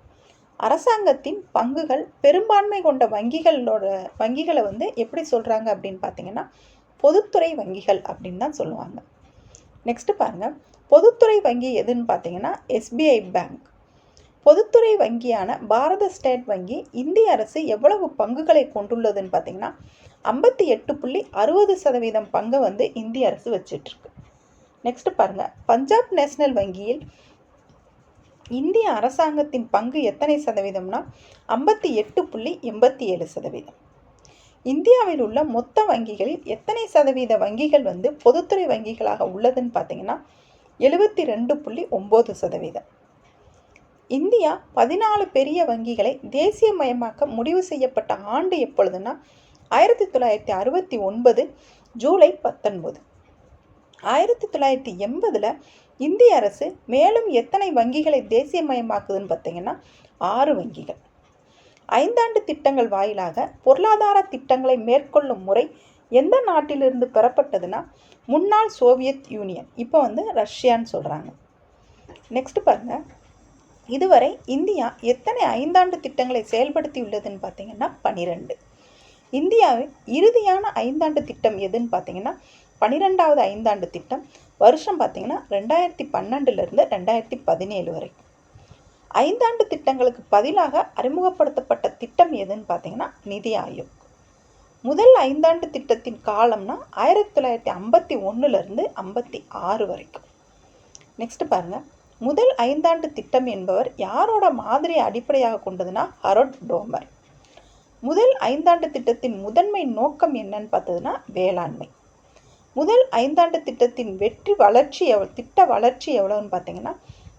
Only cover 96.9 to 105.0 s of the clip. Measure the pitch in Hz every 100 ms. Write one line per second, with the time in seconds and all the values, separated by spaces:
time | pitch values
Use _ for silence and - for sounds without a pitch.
96.9 | - 254 403 415 - 254 233 220 185 208
97.9 | 330 339 262 190 220 277 196 180 214 392
98.9 | - 185 220 240 - - - 175 220 202
99.9 | - - - _ _ _ _ _ _ _
100.9 | - _ - 233 - - 185 170 220 285
101.9 | _ _ - 233 294 494 - 240 285 320
102.9 | 330 320 254 - 254 254 202 185 190 -
103.9 | - 190 233 427 440 370 247 214 254 330
104.9 | 320